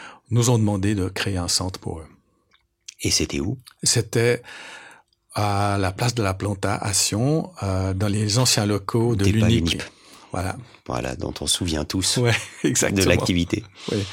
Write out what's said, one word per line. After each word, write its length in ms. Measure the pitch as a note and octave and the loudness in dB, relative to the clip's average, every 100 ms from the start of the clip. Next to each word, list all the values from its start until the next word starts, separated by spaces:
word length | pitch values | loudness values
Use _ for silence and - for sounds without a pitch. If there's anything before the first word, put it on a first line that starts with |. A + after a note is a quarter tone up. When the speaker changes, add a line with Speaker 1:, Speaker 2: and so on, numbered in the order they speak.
| - - - | -18 -16 -2
Speaker 1:
nous 220 | A2+ A#2+ | 2 4
ont 80 | A#2 | 4
demandé 340 | G#2 G2+ G2+ | 4 2 0
de 160 | G#2 F#2 | 0 -2
créer 280 | - G2+ F#2 | -4 -4 -4
un 100 | F2 | -2
centre 320 | - F#2 - | -2 -2 -8
pour 200 | - E2 | -10 -10
eux. 80 | D#2 - _ _ _ _ _ _ - - | -14 -20 _ _ _ _ _ _ -20 -6
Speaker 2:
Et 100 | - | 0
c'était 280 | - - C#2+ | 0 0 -2
où ? 180 | D#2+ B2+ - - | -4 -6 -12 -6
Speaker 1:
C'était 600 | - A#2+ - A#2 A#2+ A#2+ - - - - - - _ _ _ | 0 0 0 2 2 2 -4 -18 -18 -18 -20 -20 _ _ _
à 440 | - G#2 G2+ G2+ G2+ | -2 0 2 2 0
la 120 | F#2 | 0
place 220 | F#2+ B2 | 0 -2
de 80 | A#2+ | 0
la 140 | G2 F#2+ | -2 -2
Plantation, 1160 | G#2 G2+ F#2+ G#2+ G#2+ F#2 - G#2 C3 D#3+ - - | -4 -2 -2 -2 -2 0 0 0 2 0 -2 -6
euh, 300 | G2 F#2 F#2+ F#2 | -2 0 0 0
dans 120 | G#2 | 0
les 280 | G#2 G#2+ A#2+ | 0 0 2
anciens 300 | B2+ - G#2 | 2 2 2
locaux 480 | G2+ - A#2 A#2+ A2 | 0 0 0 2 4
de 80 | |
Speaker 2:
Des 80 | G2 | 4
Speaker 1:
l'Unique. 460 | A2 A2 A2+ E2+ F2 | 4 4 4 2 -2
Speaker 2:
Palunic. 40 | - - - - - | -6 -14 -20 -20 -10
Speaker 1:
Voilà. 260 | - F#2 - - - - | -6 -6 -8 -12 -16 -6
Speaker 2:
Voilà, 300 | B1 B1+ B1+ | -4 -4 -6
dont 180 | - - | -8 -6
on 60 | - | -2
se 80 | - | -2
souvient 300 | F2+ D2+ D#2 | 0 -2 -2
tous 320 | F#2+ - B2+ | -2 0 2
Speaker 1:
Ouais, 180 | A#2+ A2 - | 2 0 -4
<laughs> 140 | - | -4
exactement. 400 | D3+ B2+ - G2+ | 0 2 2 4
Speaker 2:
de 40 | F#2 | 4
l'activité. 560 | F2 - F2 E2+ - - - - | 4 4 0 0 -2 -6 -14 -4
Speaker 1:
Oui. 140 | G#2 G2+ | -4 -4